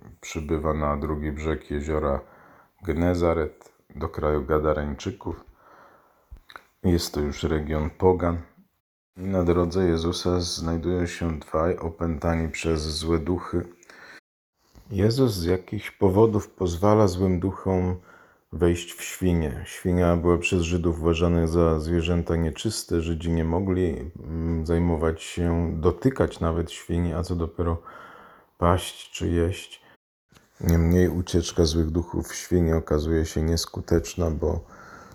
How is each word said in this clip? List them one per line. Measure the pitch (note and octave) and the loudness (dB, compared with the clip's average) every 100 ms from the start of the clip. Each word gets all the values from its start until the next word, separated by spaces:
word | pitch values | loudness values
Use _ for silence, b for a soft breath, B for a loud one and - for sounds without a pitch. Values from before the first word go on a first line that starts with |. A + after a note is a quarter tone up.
| - - | -20 -20
przybywa | - E2 D2 D#2 D#2 D2+ | -12 -8 -4 -2 0 0
na | D2 D2 | 0 -2
drugi | D2+ D2+ D2+ | -2 -4 -4
brzeg | D2 D#2 D2+ - | -4 -4 -4 -4
jeziora | D2 D2 D#2 D2 C2+ - B B B B B | -6 -2 -2 0 -2 -4 B B B B B
Genezaret, | - D#2 F2 F2 E2+ E2 D2+ - - _ _ C#2+ | -4 0 2 2 2 0 -2 -6 -20 _ _ -8
do | D2 | -8
kraju | - D2+ D2+ C#2 | -4 -2 0 0
Gadareńczyków. | D#2 D2+ D2 D2 D2 G2 - - E2+ - b b b b b b b b - _ - _ _ | 0 2 0 -4 -6 -8 -8 -8 -10 -14 b b b b b b b b -20 _ -20 _ _
Jest | F#2+ F2 - D2+ | 2 2 0 -4
to | |
już | D2 C#2 | -4 -2
region | D#2 D#2 D2+ D#2 D#2+ | -2 -2 -2 -2 -4
pogan. | - F#2+ F2 E2+ E2+ - _ _ _ _ _ _ - | 2 4 4 2 -2 -6 _ _ _ _ _ _ -10
I | |
na | F#2 F#2+ | -4 0
drodze | F2 E2+ F2 F2 F#2 | 4 4 2 2 2
Jezusa | E2 E2 E2+ F2+ F2+ | 2 0 -2 0 0
znajdują | E2+ - E2 E2+ E2 F2+ E2+ | -2 -4 -4 -2 -2 -2 -2
się | - E2 D#2+ | -4 -4 -4
dwaj | - D#2+ E2 F2+ | -4 -2 0 -2
opętani | E2+ - E2+ D2+ E2+ E2 D#2+ | -6 -4 -4 -2 0 0 -2
przez | D2+ E2 D#2+ | -4 -2 -2
złe | D#2 D2+ D#2+ E2 | -2 -4 0 0
duchy. | D#2 F2+ - F2 - - B B B B _ _ _ _ _ - - | 0 -4 -2 -4 -6 -10 B B B B _ _ _ _ _ -20 -8
Jezus | G2 G#2 B2 C3 | 0 2 4 2
z | G2 E2+ | 2 0
jakichś | F#2 - G#2+ - | 0 -2 -10 -10
powodów | - G2+ F#2 A2+ G#2 - | 2 4 6 6 4 -4
pozwala | - F#2 E2+ G2+ G#2+ G#2 | -4 -4 2 4 6 4
złym | F2+ F#2+ F2+ | 4 2 2
duchom | F#2+ - F#2+ F#2 F2+ F2+ B B B B B | 0 -4 -2 0 0 -4 B B B B B
wejść | D#2 F2 E2+ - | 0 2 2 -4
w | - | -12
świnie. | - - F2+ E2+ D#2 D#2+ E2+ | -12 -2 0 2 0 -4 -10
Świnia | - F#2 F2 F2 F2 | -8 -2 2 4 4
była | E2+ E2+ | 4 2
przez | - F#2+ | 2 0
Żydów | E2 F2+ E2+ D#2+ | 0 0 0 0
uważana | D#2+ E2 F2 E2+ E2 | 0 2 2 2 2
za | E2+ E2 D#2+ | 4 4 2
zwierzęta | D#2 E2+ D#2+ F2 E2 E2 | 0 0 2 0 0 0
nieczyste. | D#2+ C#2+ A2+ - - E2+ | -2 -2 -6 -6 -4 -2
Żydzi | D#2+ E2 E2 | -2 -4 -2
nie | E2 E2 | 0 0
mogli, | E2 G2 F#2 F#2 - D#2 - | -2 0 0 0 -2 -8 -12
mm, | - E2 E2 E2 D#2 | -10 -6 -4 -2 0
zajmować | E2+ F2 E2 E2 - | 2 2 2 0 -2
się, | - - F2 E2 E2+ E2 | -6 -4 0 0 0 0
dotykać | F2 - C3+ - E2+ - | 0 2 0 2 0 0
nawet | E2+ E2 E2+ | -2 -2 -4
świni, | - - E2+ F2 D#2+ | -8 -4 -2 0 -2
a | |
co | F2 F2 | -2 -2
dopiero | E2 - E2+ E2 B B B B B B B - | -4 -2 -2 -2 B B B B B B B 0
paść | E2+ F2 - - - | 2 2 0 -12 -14
czy | - F2+ | -6 -2
jeść. | E2+ E2+ F#2 - - b b _ _ _ - _ - | 2 0 -2 -10 -20 b b _ _ _ -20 _ -4
Niemniej | E2+ E2 E2+ F2+ F2+ | 2 4 6 4 4
ucieczka | E2 F2+ F2 E2 - E2 | 2 -2 0 0 2 2
złych | D#2+ D#2+ | 2 0
duchów | E2 E2+ - - | 0 -2 -4 -6
w | - | -8
świnie | - F2+ E2 D#2+ | 0 2 4 2
okazuje | - D#2 D2+ D#2+ D#2+ | 2 0 2 0 0
się | - | 0
nieskuteczna, | D#2 E2 - - - E2+ - - E2 | 0 0 -2 -8 0 0 0 -2 -2
bo | D#2 D#2+ E2+ - B B B B | -2 -2 -2 -6 B B B B